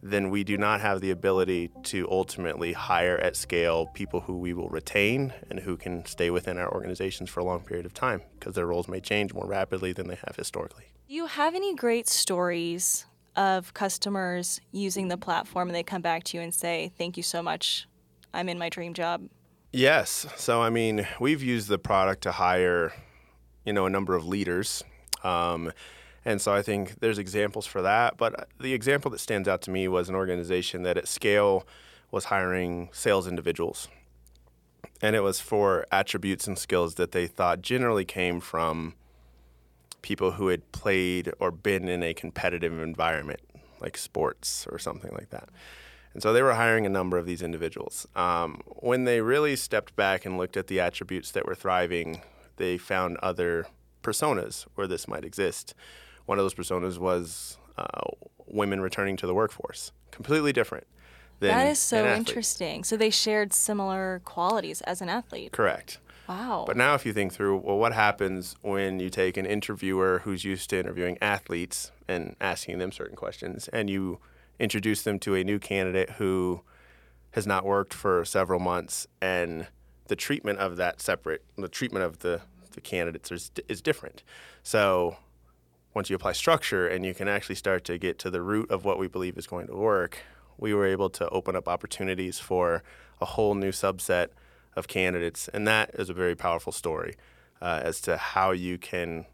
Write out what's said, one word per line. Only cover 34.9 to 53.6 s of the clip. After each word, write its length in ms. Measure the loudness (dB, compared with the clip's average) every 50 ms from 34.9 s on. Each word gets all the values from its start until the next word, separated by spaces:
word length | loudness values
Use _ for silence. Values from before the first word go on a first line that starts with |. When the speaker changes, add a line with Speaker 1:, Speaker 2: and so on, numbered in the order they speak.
| _ -2
Speaker 1:
And 140 | 2 2 4
it 60 | 4
was 180 | 4 2 0 -2
for 460 | -4 0 2 4 6 6 4 4 2 2
attributes 560 | 2 2 2 2 -2 -2 0 0 -2 -2 -2 -6
and 100 | -6 -6
skills 380 | -4 0 2 2 2 2 2
that 160 | -2 -2 0
they 160 | 2 -2 -2 -2
thought 340 | 0 0 2 2 2 2
generally 440 | 0 -2 0 0 2 2 2 2 0
came 340 | -2 -2 -2 0 0 0 -2
from 540 | -4 -4 -2 0 0 0 0 -2 -4 -8 -10 _ -20 _ _ _ -20 -20 _ _ _ _ _ _ _ _ _ _ _ _ -20 _
people 300 | -6 -6 -4 0 0 0
who 160 | 0 2 2 2
had 240 | 2 0 -2 _
played 600 | -14 -6 0 2 2 2 2 2 0 -2 -2 -4 -4 -2
or 120 | -2 -2
been 360 | -2 -2 0 0 0 0 0 -2
in 140 | -2 -2
a 120 | -2 -2 -4
competitive 680 | -4 -8 -10 -8 -2 -2 0 0 0 -2 -2 -2 -2
environment, 600 | -6 -6 -2 0 0 0 0 0 -4 -6 -10 -10 -12 _ _ -20 -20 -20 -18 -10
like 160 | -10 -10 -8 -8
sports 680 | -12 -6 _ 0 0 0 0 _ -8 -6 -6 -6 -8 -8
or 80 | -10 -8
something 320 | -8 -8 -8 -8 -10 -10
like 180 | -10 -10 -12 -12
that. 200 | -14 -14 -14 -16 -20 -20 -20 -20 -20 -20 -20 -20 -20 -20 -20 -16 -14
And 100 | -2 2
so 100 | 4 6
they 80 | 6
were 140 | 6 6 6
hiring 300 | 6 6 6 6 6 4
a 40 | 2
number 280 | 2 2 2 2 0 0
of 80 | 0
these 160 | 0 -4 -4 -4
individuals. 640 | -6 -4 -4 -4 -4 -4 -6 -10 -8 -8 -10 -12 -8 -2
Um, 460 | 0 2 4 4 2 2 -2 -4 -10 -14
when 380 | -16 -16 -6 0 2 2 4 4
they 180 | 4 4 4
really 340 | 4 4 4 4 4 2 2
stepped 400 | 0 -2 0 0 -2 -2 -2 0
back 300 | 2 4 4 4 2 0
and 120 | -2 -2 -2
looked 200 | -2 -2 -2 -4
at 100 | -4 -2
the 120 | 0 2
attributes 520 | 2 2 0 -4 -8 -6 -6 -8 -6 -4
that 140 | -4 -4 -2
were 80 | -2 -6
thriving, 680 | -4 0 2 4 4 4 2 0 -2 -2 -4 -8 -10 -12 -18 -20 -20 -20 -20 _ -2
they 200 | -2 0 0 -2
found 400 | -2 -2 0 0 0 0 -2 -2
other 500 | -2 -2 0 0 0 0 0 -2